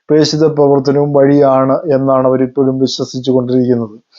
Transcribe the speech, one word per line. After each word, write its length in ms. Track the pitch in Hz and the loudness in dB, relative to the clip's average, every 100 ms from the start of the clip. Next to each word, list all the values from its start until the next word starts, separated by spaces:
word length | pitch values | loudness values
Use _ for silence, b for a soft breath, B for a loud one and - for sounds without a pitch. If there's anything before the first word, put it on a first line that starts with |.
| - | -2
പ്രേഷിത 380 | 151 151 151 156 | 0 2 0 0
പ്രവർത്തനവും 640 | 147 143 139 135 143 147 | 2 2 2 0 -2 0
വഴിയാണ് 600 | 143 143 143 139 131 131 135 160 | 2 2 4 2 2 0 -2 -2
എന്നാണ് 340 | 135 135 131 131 | -2 0 0 0
അവരിപ്പോഴും 480 | 131 127 139 131 131 | 0 -2 -2 -2 0
വിശ്വസിച്ചു 520 | 131 - 127 131 127 | -4 -4 -8 -6 -2
കൊണ്ടിരിക്കുന്നത്. 640 | 127 123 127 123 120 110 110 _ | -2 0 -2 0 -2 -4 -12 _